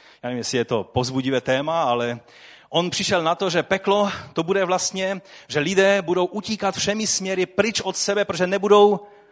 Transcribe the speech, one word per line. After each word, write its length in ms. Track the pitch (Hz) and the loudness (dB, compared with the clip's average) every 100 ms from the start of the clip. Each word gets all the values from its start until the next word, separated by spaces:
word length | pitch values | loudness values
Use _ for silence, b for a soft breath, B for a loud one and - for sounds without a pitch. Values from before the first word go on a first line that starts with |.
| B B | B B
Já 60 | 123 | -8
nevím, 100 | 123 | -6
jestli 200 | 110 127 | -2 -2
je 60 | |
to 200 | 113 117 | 0 -2
povzbudivé 560 | 95 127 123 131 131 131 | -2 -2 -2 -2 -2 -2
téma, 420 | 127 131 151 165 | 0 -2 0 -2
ale 380 | 139 120 120 120 - B B B B | 0 0 -2 -6 -12 B B B B
on 220 | 156 175 | -2 -2
přišel 320 | - 196 185 | -2 -2 0
na 120 | 160 | 0
to, 160 | 175 190 | 0 0
že 120 | 165 | 0
peklo 480 | - 190 202 202 202 B B | 0 0 2 2 2 B B
to 100 | - | -4
bude 220 | 170 196 | 0 0
vlastně, 560 | 180 180 - 190 190 196 - B B | 0 0 -2 -4 -4 -6 -10 B B
že 120 | 135 | -2
lidé 420 | 147 190 196 202 | 0 4 4 4
budou 220 | 170 180 | 0 0
utíkat 520 | 180 208 - 214 196 190 | 0 -4 -6 -4 -4 -2
všemi 300 | - 208 214 | -2 -2 -2
směry 400 | - 190 190 180 | -4 -2 -2 -2
pryč 340 | - 208 214 | 0 0 -2
od 160 | 190 185 | -4 -4
sebe, 280 | - 202 | -2 -2
protože 220 | 196 170 180 | -2 -2 0
nebudou 540 | 196 202 208 208 196 - B B | 0 6 8 8 4 -4 B B